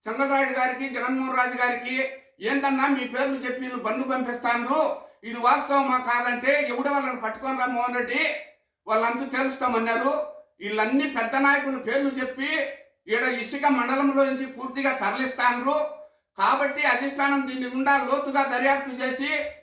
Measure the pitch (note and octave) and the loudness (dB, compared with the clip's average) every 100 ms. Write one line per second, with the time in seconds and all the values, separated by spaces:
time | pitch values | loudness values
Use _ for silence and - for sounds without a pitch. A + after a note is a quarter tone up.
0 | G#3+ A#3+ C#4 C#4 C4+ C4 B3+ B3+ C4+ B3 | -6 -2 2 2 2 2 0 -2 -6 -4
1 | B3 C4 C4 B3+ B3 B3 B3 B3 B3 C4 | -2 -2 0 0 0 2 0 0 -2 -2
2 | C4+ - _ _ G3+ C#4 C4+ C4+ C#4 C4+ | -2 -6 _ _ -2 0 2 2 2 2
3 | A#3+ B3 C#4 C4+ B3 B3+ B3+ A#3 G#3 A#3 | 0 -2 -2 -2 -4 -6 -6 -4 -2 -2
4 | C4 B3+ A#3+ A#3+ A#3+ A#3+ B3 D4+ C#4+ - | -2 -2 -2 -2 0 0 0 2 2 -2
5 | - _ A3 A#3 A#3+ C#4 - C#4 C4 B3+ | -10 _ -12 -2 2 2 2 2 2 0
6 | B3 A#3+ B3 A#3+ B3+ D4 - B3 C#4 C#4 | 2 0 0 0 2 2 2 -2 0 0
7 | C4 A#3 A3+ - C4+ C4 B3+ B3 A#3+ B3 | -2 -4 -6 -6 -4 -2 -2 0 -2 -2
8 | A#3 B3 D#4 - - _ _ _ - G#3+ | -2 0 0 -2 -10 _ _ _ -2 2
9 | A3+ B3 C4+ C4 C4+ - B3 A#3 A3+ A3+ | 2 0 -4 -2 -2 0 0 2 2 2
10 | B3+ - - - - _ G3+ G#3+ A3 C4+ | 2 0 -2 -8 -20 _ -4 0 2 2
11 | D4 A#3+ A3+ C4+ C#4 C#4+ C4+ C4 A3 C4 | 2 -2 0 2 4 4 0 -4 0 0
12 | C#4 C4 C4 - C#4 D#4 C#4 - - _ | 0 -2 -6 -4 -4 -2 -4 -8 -20 _
13 | - A3+ C4 B3 A3 C#4 D4 C4 A#3+ C4+ | -2 0 0 -2 -6 0 2 2 2 2
14 | C#4 C4+ C4+ C4 C4 A3+ B3+ C4+ C#4 A#3+ | 2 4 2 2 -4 -6 -8 -2 -2 0
15 | - B3+ C4 B3+ B3 A#3+ C4 D4+ D4+ - | -2 0 -4 2 2 2 0 0 -2 -6
16 | - _ _ - G3+ C#4+ C#4 - D4 A#3+ | -18 _ _ 0 2 4 0 0 2 2
17 | C#4 C#4 C#4 C#4 C4 B3+ B3+ B3+ C4+ C#4 | 0 0 2 2 0 -4 -4 0 2 2
18 | C4 C#4 C#4 C#4 C4+ B3 C4+ C#4 C#4 B3 | 2 0 0 0 2 2 2 2 0 -4
19 | C4 C4 C#4+ D4+ - - | -4 -2 -2 -2 -4 -10